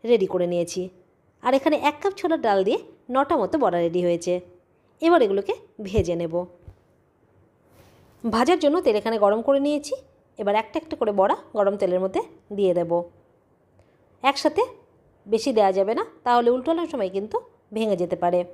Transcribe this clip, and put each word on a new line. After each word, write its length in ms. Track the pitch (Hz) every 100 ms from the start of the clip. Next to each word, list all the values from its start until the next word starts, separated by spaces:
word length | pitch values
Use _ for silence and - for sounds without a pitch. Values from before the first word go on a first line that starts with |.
রেডি 240 | 226 233 185
করে 140 | 180 175
নিয়েছি। 300 | 175 170 - 185 _ _ _ _ _
আর 80 | 247 269
এখানে 180 | 320 302 285
এক 60 | 294
কাপ 120 | 392 381
ছোলার 200 | 349 320 233
ডাল 140 | 196 190
দিয়ে 120 | 285 - - - 254
নটা 200 | 285 320
মতো 140 | 185 320
বড়া 160 | 226 175 170
রেডি 160 | 175 180
হয়েছে। 260 | 170 175 180 180 - _ _ _ _
এবার 180 | 330 339 220
এগুলোকে 280 | 196 - 453 - - 202
ভেজে 280 | 208 170 170
নেব। 120 | 170 170 180 - - - _ _ _ _ _ _ _ _ _ _ - _ _ _
ভাজার 360 | 233 220 254 349
জন্য 120 | 285 330 320
তেল 100 | 208
এখানে 160 | 202 226
গরম 160 | 202 214 233
করে 120 | 277 285
নিয়েছি। 280 | 294 294 523 - _ _ -
এবার 160 | 202 208
একটা 140 | 220 311
একটা 140 | 311 320
করে 120 | 220 202
বড়া 160 | 196 339 - 220
গরম 180 | 196 202
তেলের 180 | 196 180
মধ্যে 180 | 190 196 - - _ 202
দিয়ে 160 | 196 175
দেব। 140 | 170 170 175 _ _ _ _ _ _ _ _ _ _ _
একসাথে 400 | 262 277 302 302 523 - _ _ _ _ -
বেশি 240 | 214 247 220
দেওয়া 140 | 196 190
যাবে 160 | 196 240
না, 40 | - - -
তাহলে 240 | 240 240 254
উল্টানোর 340 | 254 330 330
সময় 160 | 285 190 190
কিন্তু 220 | 214 480 - _ _ 220
ভেঙে 200 | 220 185
যেতে 160 | 175 180
পারে। 160 | 175 180 175